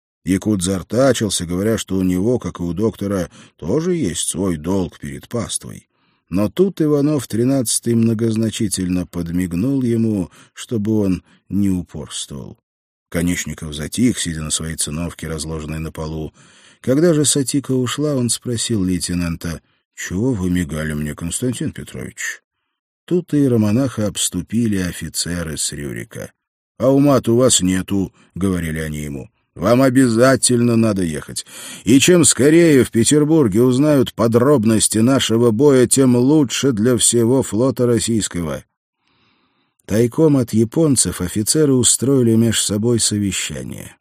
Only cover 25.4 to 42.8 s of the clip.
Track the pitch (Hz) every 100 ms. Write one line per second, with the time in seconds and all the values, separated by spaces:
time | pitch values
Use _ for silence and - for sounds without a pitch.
25.4 | 80 71 - 73 71 58 58 - - _
26.4 | _ _ _ - 120 139 143 131 117 117
27.4 | 127 - 92 92 90 98 92 _ _ -
28.4 | 98 90 82 78 78 76 73 69 60 _
29.4 | _ - 101 120 135 131 131 110 127 131
30.4 | - 123 120 113 113 98 87 76 - -
31.4 | - - - - - 135 147 180 147 -
32.4 | 135 165 170 139 110 110 117 151 147 160
33.4 | 123 95 127 127 151 143 113 - 117 117
34.4 | 127 147 110 110 - 107 117 135 - 113
35.4 | 120 107 147 131 120 - 131 120 127 156
36.4 | 135 - 143 110 113 120 - 117 113 135
37.4 | 117 101 131 123 123 117 104 113 92 87
38.4 | 82 69 - _ _ _ _ _ _ _
39.4 | _ _ _ _ - 101 120 131 160 143
40.4 | 117 107 113 - 160 127 90 - 90 104
41.4 | 110 156 151 127 113 - 120 139 117 113
42.4 | 113 104 - 104